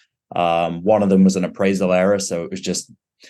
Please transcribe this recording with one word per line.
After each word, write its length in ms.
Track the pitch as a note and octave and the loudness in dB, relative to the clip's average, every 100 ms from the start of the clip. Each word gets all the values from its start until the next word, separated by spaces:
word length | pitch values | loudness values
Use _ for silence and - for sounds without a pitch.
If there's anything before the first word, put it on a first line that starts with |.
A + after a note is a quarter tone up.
| _ _ _ | _ _ _
Um, 480 | - F2 E2+ E2+ E2+ | -4 -2 0 -2 -4
one 200 | F2+ G#2+ | 0 2
of 80 | G2+ | 4
them 140 | F#2+ | 4
was 120 | F#2+ F#2+ | 4 2
an 80 | |
appraisal 480 | F2+ - G2 F#2+ F#2 | -6 -2 -2 0 0
error. 260 | F2+ F#2+ G2+ | 2 2 0
So 260 | F#2+ F2 | -2 -8
it 60 | E2+ | -8
was 100 | F#2 | -10
just, 320 | - F2+ - - _ _ - | -8 -8 -8 -20 _ _ -20